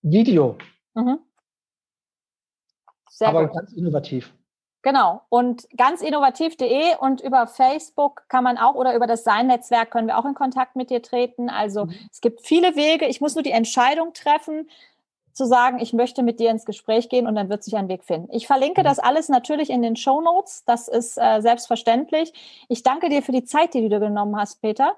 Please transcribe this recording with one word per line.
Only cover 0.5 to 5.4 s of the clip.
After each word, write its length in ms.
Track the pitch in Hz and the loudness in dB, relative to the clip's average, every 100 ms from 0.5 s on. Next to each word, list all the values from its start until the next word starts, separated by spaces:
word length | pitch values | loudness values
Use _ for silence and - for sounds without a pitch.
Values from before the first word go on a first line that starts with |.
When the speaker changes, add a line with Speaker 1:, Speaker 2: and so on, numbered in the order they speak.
| - - _ _ | -2 -18 _ _
Speaker 2:
Mhm. 240 | 226 247 302 _ _ _ _ _ _ _ _ _ _ _ _ _ _ _ _ _ _ _ | -4 -2 -2 _ _ _ _ _ _ _ _ _ _ _ _ _ _ _ _ _ _ _
Sehr 180 | - 220 | -2 0
Speaker 1:
Aber 200 | 160 156 | 2 0
Speaker 2:
gut. 80 | 165 | -4
Speaker 1:
ganz 160 | - | -10
innovativ. 600 | 220 175 147 - 131 - _ _ _ _ _ | -8 -4 -4 -4 -10 -10 _ _ _ _ _
Speaker 2:
Genau. 400 | 269 269 196 190 _ | 0 2 2 -2 _
Und 400 | 240 | 0